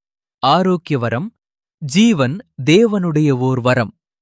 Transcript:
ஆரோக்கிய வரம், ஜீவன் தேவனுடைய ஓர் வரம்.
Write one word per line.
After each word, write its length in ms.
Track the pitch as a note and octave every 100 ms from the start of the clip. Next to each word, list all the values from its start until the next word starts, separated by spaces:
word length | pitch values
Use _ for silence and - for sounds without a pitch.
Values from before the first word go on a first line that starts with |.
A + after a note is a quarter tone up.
| _ _ _ _
ஆரோக்கிய 600 | C3 E3 F#3 F3+ - C#3
வரம், 380 | A#2 A2+ G#3+ - _ _ _ _ D3
ஜீவன் 520 | D#3+ A#3 E3+ B2 F#3+ - - C3
தேவனுடைய 640 | F3+ A#3 G3+ F3 D3+ D3+
ஓர் 300 | B2+ C3 B2+
வரம். 360 | A#2+ B2 G#2 - _ _